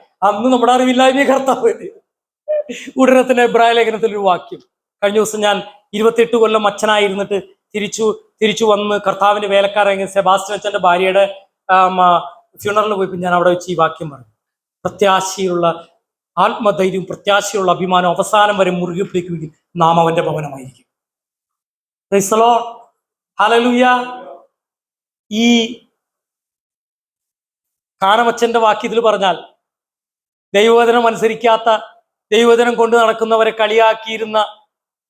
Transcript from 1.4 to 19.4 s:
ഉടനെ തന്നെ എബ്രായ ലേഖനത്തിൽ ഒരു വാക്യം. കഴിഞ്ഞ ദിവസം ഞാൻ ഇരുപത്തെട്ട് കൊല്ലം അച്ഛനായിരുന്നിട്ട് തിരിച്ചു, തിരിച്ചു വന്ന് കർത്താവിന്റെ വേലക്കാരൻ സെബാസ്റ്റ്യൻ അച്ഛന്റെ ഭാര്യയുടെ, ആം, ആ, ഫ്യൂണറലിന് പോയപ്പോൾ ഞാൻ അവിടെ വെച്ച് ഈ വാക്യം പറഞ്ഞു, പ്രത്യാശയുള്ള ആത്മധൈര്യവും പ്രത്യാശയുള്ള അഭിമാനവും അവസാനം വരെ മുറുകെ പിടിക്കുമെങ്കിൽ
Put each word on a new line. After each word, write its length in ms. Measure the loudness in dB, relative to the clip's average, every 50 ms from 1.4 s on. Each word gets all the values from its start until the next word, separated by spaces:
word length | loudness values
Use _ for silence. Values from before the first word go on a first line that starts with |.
| 0 -2 -2 0 0 -2 -2 -4 -8 -16 -18 -20 _ _ _ _ _ _ _ _ _ -6 -6 -6 -6 -8 -12 -14 -16 -6 -2 2
ഉടനെ 240 | 2 4 4 4
തന്നെ 220 | 2 2 2 2 2
എബ്രായ 280 | 2 2 2 2 2
ലേഖനത്തിൽ 400 | 2 2 0 0 -2 -2 -4 -4
ഒരു 60 | -4 -2
വാക്യം. 420 | 0 0 0 0 -4 -10 -20 -20 _ _ _ _ _ _ _ _ -4
കഴിഞ്ഞ 120 | -2 0 0
ദിവസം 220 | -2 -2 -2 -2
ഞാൻ 240 | -2 -2 -2 -2 -4 -10 -16 _ _ _ -4
ഇരുപത്തെട്ട് 420 | -2 0 0 2 2 0 0 2
കൊല്ലം 320 | 2 2 2 2 2 0 -2
അച്ഛനായിരുന്നിട്ട് 720 | -2 -2 -2 0 0 2 0 0 -2 -4 -6 -4 -6 -6 -6 -10 _ _ _ _ -8
തിരിച്ചു, 440 | -8 -8 -6 -6 -4 -2 -2 -2 -4 -8 _ _ -2
തിരിച്ചു 240 | -2 -2 0 0 0
വന്ന് 340 | 2 2 2 0 -2 -4 -2 -2 -4
കർത്താവിന്റെ 400 | -2 0 0 0 0 0 -2 0
വേലക്കാരൻ 600 | 0 0 0 0 0 0 0 0 0 -2 -4 -4
സെബാസ്റ്റ്യൻ 480 | -4 -2 0 2 0 0 0 -4 -8
അച്ഛന്റെ 240 | -6 -6 -6 -4 0
ഭാര്യയുടെ, 680 | 2 2 2 2 2 2 2 2 2 0 -2 -8 -20 _ _ _ _ 0
ആം, 320 | 2 4 4 2 2 2
ആ, 400 | 2 4 4 2 0 -4 -12 -20 _ _ _ -10
ഫ്യൂണറലിന് 340 | -6 -2 0 0 0 0 -2
പോയപ്പോൾ 200 | -2 -4 -4 -6
ഞാൻ 180 | -6 -4 -2 0
അവിടെ 160 | 2 2 2
വെച്ച് 220 | 0 0 -2 -6
ഈ 40 | -2
വാക്യം 340 | -2 -2 -2 -2 -6 -12 -14
പറഞ്ഞു, 160 | -14 -16 -20 _ _ _ _ _ _ _ _ _ _ _ -10
പ്രത്യാശയുള്ള 1000 | -10 -4 -2 0 2 2 0 -2 -4 -6 -6 -4 -4 -2 -2 -2 -2 -4 -4 -10 _ _ _ _ _ _ _ _ _ _ -2
ആത്മധൈര്യവും 680 | -2 -2 -2 -2 -2 -2 0 0 -2 -2 -4 -4 -8
പ്രത്യാശയുള്ള 640 | -8 -12 -8 -4 -2 -2 0 -2 -2 -4 -2 0 0
അഭിമാനവും 440 | -2 -2 -2 -2 0 0 0 0 0
അവസാനം 420 | -2 -2 0 2 2 2 2 2 0
വരെ 140 | 0 0
മുറുകെ 320 | -2 -2 -4 -6 -6 -6 -8
പിടിക്കുമെങ്കിൽ 460 | -6 -6 -6 -6 -6 -8 -10